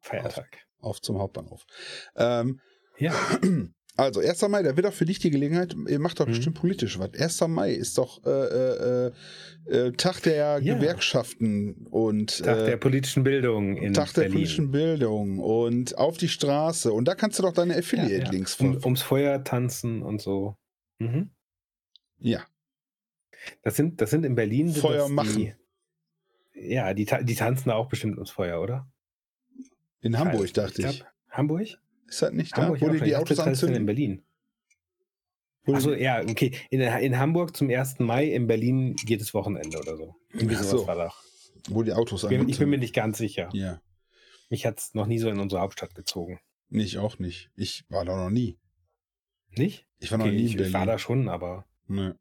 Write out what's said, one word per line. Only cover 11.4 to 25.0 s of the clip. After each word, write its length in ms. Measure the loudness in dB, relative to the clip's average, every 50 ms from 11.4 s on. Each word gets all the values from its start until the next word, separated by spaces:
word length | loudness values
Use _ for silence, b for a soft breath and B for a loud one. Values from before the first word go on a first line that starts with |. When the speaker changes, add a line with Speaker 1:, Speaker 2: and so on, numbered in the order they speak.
| 0 0 2 0 -2 -2 -6 -10 -16
Speaker 2:
und, 520 | -4 0 2 2 2 2 2 0 -2 -4 -2 2
Speaker 1:
Tag 140 | 2 2
Speaker 2:
äh, 80 | 4 4
Speaker 1:
der 100 | 2 2
politischen 460 | 2 2 2 2 2 0 0 0 2 2
Bildung 520 | 4 4 4 2 2 2 2 0 0 0
in 180 | 0 0 2 2
Speaker 2:
Tag 200 | 2 2 2 2
der 80 | 2
Speaker 1:
Berlin. 120 | 2 4 2
Speaker 2:
politischen 380 | 2 2 0 0 0 0 0
Bildung 680 | 2 2 2 2 2 2 2 2 2 0 0 -2 -2 -2
und 580 | 0 2 2 2 2 2 2 0 0 -2 0
auf 200 | 2 0 0 2
die 120 | 0 -2 -2
Straße. 640 | 0 0 0 2 2 2 2 0 0 0 0 2 2
Und 120 | 4 2
da 100 | 2 2
kannst 220 | 2 -2 -2 0
du 60 | 0 0
doch 100 | 2 2
deine 200 | 2 2 2 2
Speaker 1:
Ja, 60 | 0
ja. 40 | 0
Speaker 2:
Affiliate-Links 720 | 0 0 0 0 0 0 0 -2 0 -2 -2 -2 -4 0 2
Speaker 1:
Um, 120 | 2 2 2 2
Speaker 2:
ver- 60 | 0
Speaker 1:
ums 160 | 0 0 0
Feuer 420 | 2 2 2 4 4 2 2 0 -2
tanzen 580 | -2 -2 0 0 -2 -4 -4 -4 -4 -4 -4 -4
und 180 | -4 -6 -4
so. 340 | -2 -2 -2 -2 -2 -4 -6 _ _ _ _ _ _ _ _ _
Mhm. 320 | -4 -2 -2 -2 -2 -4 _ _ _ _ _ _ _ _ _ _ _ _ _ -20 _ _ _
Speaker 2:
Ja. 280 | _ 0 0 0 0 -4 _ _ _ _ _ _ _ _ _ _ _ _ _ _ _ _ _ B B B B B B
Speaker 1:
Das 140 | _ -2 2
sind, 240 | 2 2 2 2 0
das 100 | 0 2
sind 140 | 2 2 2
in 120 | 2 2
Berlin 340 | 2 2 2 2 2 2 2
sind 120 | 2 2
Speaker 2:
Feuer 180 | 2 2 4
Speaker 1:
das 80 | 4